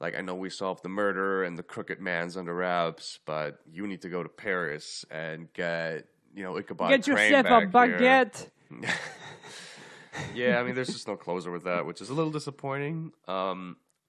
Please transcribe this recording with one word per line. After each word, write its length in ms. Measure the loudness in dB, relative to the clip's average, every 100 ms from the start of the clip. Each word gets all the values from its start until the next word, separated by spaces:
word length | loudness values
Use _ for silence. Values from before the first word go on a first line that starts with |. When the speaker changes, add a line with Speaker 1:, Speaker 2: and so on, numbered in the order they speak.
Speaker 1:
like, 160 | -8 -6
"I 40 |
know 140 | -6
we 160 | -6 -6
solved 320 | -4 -4 -4
the 60 | -6
murder 560 | -2 0 0 0 0
and 120 | -2 -4
the 40 |
crooked 380 | -10 -10 -8 -6
man's 360 | -4 -2 -2 -6
under 180 | -6
wraps, 640 | -2 0 2 2 -2 -10 -12
but 360 | -6 -4 -4 -6 _
you 160 | -10 -8
need 160 | -8
to 60 | -6
go 140 | -6
to 60 | -6
Paris 760 | -6 -2 -2 -2 -4 -10 -14 -12
and 420 | -8 -6 -8 -10
get, 540 | -4 -2 -2 -2 -6 -8 _ _
you 80 | -10
know, 140 | -8 -6
Ichabod 320 | -6 0 4
Speaker 2:
Get 140 | 4
Speaker 1:
Crane 280 | 4 4 8
Speaker 2:
yourself 320 | 8 8 6
a 20 | 8
Speaker 1:
back 220 | 6 6
here." 100 | 6
Speaker 2:
baguette. 500 | 6 6 4 -2 -16 _ -20
Speaker 1:
<laughs> 280 | -8 -4 -4 -6 -14 -16 -18 -18 -16 -16 -18 -18 -20 -14 -10 -8
Yeah, 280 | -2 2 4
I 20 |
mean, 140 | 2 -2
there's 120 | -4
just 160 | -6 -6
no 80 | -8
closer 340 | -4 -4 -4
with 140 | -6
that, 220 | -2 -2 -2
which 140 | -6
is 80 | -6
a 60 |
little 160 | -2 -2
disappointing. 800 | -4 -8 -10 -6 -4 -4 -6 -8 -12 -6
Um, 500 | -4 -2 -4 -8 -14 _ _